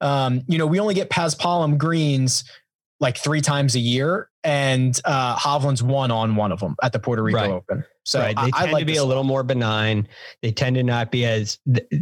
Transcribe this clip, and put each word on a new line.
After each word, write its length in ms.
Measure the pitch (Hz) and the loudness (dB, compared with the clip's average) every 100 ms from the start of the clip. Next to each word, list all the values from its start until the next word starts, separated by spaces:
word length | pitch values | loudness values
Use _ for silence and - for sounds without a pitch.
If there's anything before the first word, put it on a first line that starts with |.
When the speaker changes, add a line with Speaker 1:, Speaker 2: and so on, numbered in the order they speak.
Speaker 1:
um, 420 | 143 139 131 127 131 | -2 0 0 0 0
you 100 | 160 | 0
know, 80 | 156 | 2
we 120 | 180 | 2
only 140 | 214 | 2
get 160 | 190 - | 0 -2
Paspalum 680 | 180 170 - 175 175 156 147 | -2 -2 -2 0 2 2 2
greens 640 | 156 165 151 135 131 - - - _ _ _ - | 2 2 2 2 0 -2 -6 -16 _ _ _ -4
like 160 | 135 - | -2 -2
three 240 | 143 151 | -2 0
times 340 | 147 143 139 123 | 0 2 2 0
a 40 | |
year, 500 | 117 123 147 196 - _ 160 | 0 0 0 -2 -6 _ -2
and, 520 | 143 135 127 127 123 | 0 2 2 2 0
uh, 320 | - 135 127 123 | 0 0 0 0
Hovland's 480 | 143 143 139 127 | 0 2 2 0
won 280 | 123 135 131 | 0 0 0
on 260 | 113 110 107 | 0 0 2
one 160 | 104 | 0
of 80 | 92 | -2
them 160 | 92 73 | -4 -2
at 120 | 127 | -2
the 60 | 113 | -2
Puerto 220 | 127 113 | -2 0
Rico 140 | 110 110 | 0 0
Speaker 2:
Right. 140 | 101 | 0
Speaker 1:
Open. 320 | 92 - 95 - _ - | -2 -4 -6 -8 _ -4
So 140 | 131 | -2
Speaker 2:
Right. 140 | 113 107 | -2 0
They 40 | |
Speaker 1:
I, 20 | 127 | 0
I 60 | 139 | 0
Speaker 2:
tend 100 | 175 | 0
Speaker 1:
like 100 | 156 | 0
Speaker 2:
to 40 | 156 | 0
be 80 | |
Speaker 1:
this 60 | 156 | 0
Speaker 2:
a 40 | |
Speaker 1:
one. 60 | 135 | 0
Speaker 2:
little 140 | 131 135 | 0 0
more 180 | 135 | 0
benign. 640 | 127 127 113 107 107 107 104 - - - | 0 0 0 0 0 0 -2 -8 -20 -8
They 120 | 117 | -4
tend 240 | 110 127 127 | -2 0 2
to 60 | |
not 280 | 123 120 113 | 2 0 0
be 140 | 123 120 | 0 0
as, 340 | 110 104 - 143 | 0 -2 -4 0
th-, 140 | 123 - 147 | 0 0 -4